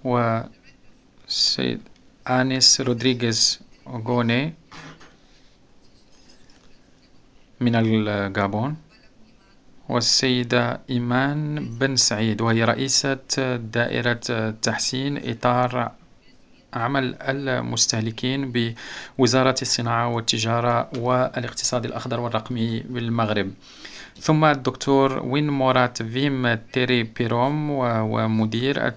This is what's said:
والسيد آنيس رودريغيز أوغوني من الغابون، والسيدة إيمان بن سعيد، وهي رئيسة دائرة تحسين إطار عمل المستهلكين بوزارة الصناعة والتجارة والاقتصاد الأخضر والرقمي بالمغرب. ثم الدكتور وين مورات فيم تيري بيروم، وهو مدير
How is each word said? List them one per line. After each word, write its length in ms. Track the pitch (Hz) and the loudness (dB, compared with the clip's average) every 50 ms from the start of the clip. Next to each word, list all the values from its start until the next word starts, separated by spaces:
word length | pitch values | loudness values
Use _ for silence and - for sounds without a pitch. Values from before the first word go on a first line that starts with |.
| - | 0
والسيد 1800 | 127 123 120 117 117 113 113 - - - _ _ - - - - - - - _ - _ - - - - - - - - - 65 - 117 - - - - - - - - _ - - | 2 2 2 2 2 0 -2 -4 -8 -16 _ _ -20 -20 -20 -20 -20 -20 -20 _ -20 _ -20 -10 -6 -2 0 0 0 0 0 0 -2 -2 -4 -8 -16 -20 -20 -20 -20 -20 _ -4 0
آنيس 520 | 127 127 127 135 131 131 - - - - | 2 2 2 2 2 4 6 4 4 4
رودريغيز 800 | 135 123 123 117 120 131 127 120 120 117 110 110 - - - - - - - _ - | 2 0 0 2 2 2 2 2 0 0 2 2 0 0 -2 -4 -12 -20 -20 _ -16
أوغوني 680 | - 123 117 110 120 123 120 117 117 117 123 139 165 160 - - - - - - - - - - - - - - _ - - - - - _ - - - - - - - - - - - - - - - - - - - - - - - - - _ - - _ _ - - - - - - - _ - - | -12 -10 -8 -4 -2 0 2 2 2 2 2 0 -2 -6 -12 -20 -20 -20 -18 -18 -18 -18 -20 -20 -20 -20 -20 -20 _ -20 -20 -20 -20 -20 _ -20 -20 -20 -20 -20 -20 -20 -20 -20 -20 -20 -20 -20 -20 -20 -20 -20 -20 -20 -20 -20 -20 -20 -20 -20 _ -20 -20 _ _ -20 -20 -20 -20 -20 -20 -20 _ -6 0
من 160 | 123 120 117 | 0 2 4
الغابون، 1000 | 117 113 110 110 110 107 107 104 101 101 98 98 104 101 98 101 107 120 139 156 156 - - - - - - - - - - - - _ _ - - _ - - - - - | 4 4 4 4 2 2 2 0 -2 -2 -2 0 0 0 0 0 -2 -2 -2 -4 -8 -12 -20 -20 -20 -20 -20 -20 -20 -20 -20 -20 -20 _ _ -20 -20 _ -20 -20 -20 -8 -2
والسيدة 920 | 127 120 120 - - - - 131 127 123 120 117 127 123 120 120 123 - - - | -2 0 2 2 2 2 2 2 2 0 0 2 2 2 2 0 -2 -6 -6 -4
إيمان 800 | 127 120 120 120 123 127 135 139 147 151 151 147 151 151 131 120 113 | -4 -2 0 0 0 0 0 0 -2 -2 -4 -4 -4 -6 -6 -8 -2
بن 180 | 117 139 135 135 | -2 0 0 2
سعيد، 460 | 123 - - 117 104 113 113 107 98 | 2 2 2 2 2 2 0 2 2
وهي 220 | 113 117 113 113 117 | 2 2 4 4 4
رئيسة 920 | 117 113 - 135 131 - - - 139 135 135 - - - - 131 131 123 | 2 2 0 0 0 0 0 0 0 -4 -4 -4 -6 -4 -2 0 -2 -2
دائرة 960 | 120 117 110 110 120 120 - - 120 120 123 120 120 - - 120 113 110 110 | -4 -6 -4 -2 0 0 0 0 0 0 0 0 0 -2 -4 -2 -2 -2 -4
تحسين 800 | 110 110 - 117 117 - - - - 131 135 143 143 135 - 120 | -4 -2 -4 -2 -2 -2 -4 -4 -4 -2 -2 -2 -4 -4 -4 -6
إطار 640 | 117 113 - 123 120 123 123 123 123 123 120 113 - - - - - - _ - - - - - - - - _ - | -6 0 2 2 4 4 2 0 0 -2 -4 -4 -8 -14 -20 -20 -20 -20 _ -20 -20 -20 -20 -20 -20 -20 -20 _ -6
عمل 420 | 120 113 123 143 139 131 123 - - | -4 -2 0 0 0 0 -2 -6 -4
المستهلكين 1500 | - 135 135 139 139 135 127 123 120 117 117 117 - - - 113 107 117 113 - - 127 135 139 139 131 120 123 117 113 113 - - - - - - - - | -4 -4 -4 -2 -2 -2 -2 -2 -2 -2 -2 -2 0 0 0 -2 -2 -2 -4 -4 -4 -2 -2 -2 -4 -2 0 0 0 0 -4 -8 -12 -14 -14 -14 -14 -12 2
بوزارة 380 | - 131 113 120 131 131 131 127 - | 2 4 6 6 6 4 4 2 0
الصناعة 460 | 127 - - - 120 120 117 117 120 | -2 -2 -2 -2 0 0 0 0 0
والتجارة 840 | 120 117 117 117 - - 113 113 113 117 120 120 120 120 120 - - - | 0 -2 -2 -2 0 0 0 0 2 2 2 2 2 2 2 0 -2 -4
والاقتصاد 880 | 123 117 123 127 127 127 127 - 131 120 117 - - - - - 123 113 | -4 0 2 2 2 2 0 -2 -6 -6 -6 -6 -4 -4 -2 -2 -2 -2
الأخضر 340 | - - 120 - 127 120 120 | -4 -6 -6 -6 -4 -4 -4
والرقمي 600 | 120 117 110 110 110 - 127 117 113 113 113 113 | -2 -2 -4 -4 -4 -4 -4 -2 -2 -2 -2 -4
بالمغرب. 720 | 110 - 123 120 120 117 117 117 113 104 104 101 95 95 95 - - - - - - - - - - - - - | -6 -6 -6 -4 -4 -2 0 0 0 0 0 0 -2 -4 -6 -12 -20 -20 -20 -20 -18 -18 -18 -18 -18 -20 -20 -6
ثم 260 | - - 156 151 156 | 0 2 2 4 4
الدكتور 760 | 156 147 135 123 135 127 - - 139 139 135 135 135 131 131 - | 4 2 2 -2 -4 -4 -2 0 2 4 4 4 2 0 -2 -4
وين 260 | 123 131 147 151 147 | -2 0 0 0 0
مورات 540 | 143 139 131 131 127 127 123 120 120 - 117 | 0 2 2 2 4 4 2 2 0 -6 -8
فيم 500 | 113 117 127 139 147 139 131 127 120 117 | -4 -2 -2 0 0 0 0 0 0 0
تيري 500 | 113 - - - 131 127 120 127 120 113 | 0 -4 -4 0 0 2 2 2 2 0
بيروم، 680 | 110 113 - 120 113 120 120 123 139 147 151 151 147 | -2 -2 -4 -2 0 2 2 2 0 0 -2 -2 -2
وهو 580 | 143 135 127 120 113 113 110 107 110 113 113 | -2 0 0 0 0 0 0 0 0 0 0
مدير 680 | 113 110 110 110 110 113 117 123 135 139 - - 127 117 | 2 2 2 2 2 0 -2 -2 0 0 0 -2 -2 -4